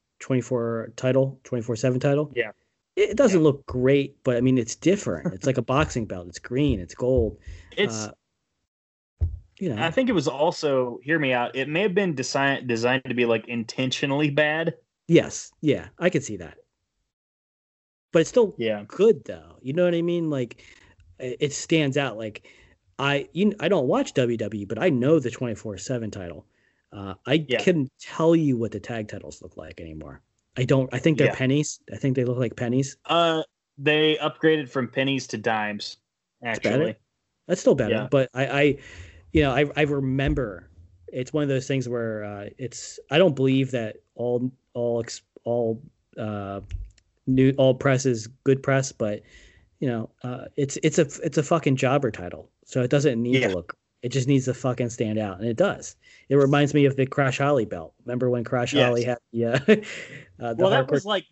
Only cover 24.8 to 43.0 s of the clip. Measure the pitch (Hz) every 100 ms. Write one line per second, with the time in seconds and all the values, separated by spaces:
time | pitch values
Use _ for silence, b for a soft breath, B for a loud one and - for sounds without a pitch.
24.8 | 180 123 131 160 120 - 120 104 110 95
25.8 | - 123 107 101 87 78 - _ _ _
26.8 | _ 104 98 95 120 160 139 113 190 165
27.8 | 127 - - - 165 165 147 117 110 101
28.8 | - 117 104 98 76 - 90 95 85 90
29.8 | 82 78 71 - _ _ _ 123 127 135
30.8 | 127 120 165 147 135 - 131 143 151 -
31.8 | - 101 139 127 123 123 117 - 120 127
32.8 | 135 - - 170 165 160 - _ _ -
33.8 | 147 151 156 151 151 - 160 156 127 135
34.8 | 117 139 135 135 - 113 113 110 104 104
35.8 | - - _ _ _ _ 120 110 110 131
36.8 | 180 - _ _ _ _ - 185 262 135
37.8 | 107 110 107 139 123 127 135 139 147 -
38.8 | B B B B B 156 143 127 147 147
39.8 | 147 143 135 135 143 143 110 87 - -
40.8 | - _ - 131 131 151 143 131 127 135
41.8 | 120 120 113 107 104 101 101 - 123 -
42.8 | - -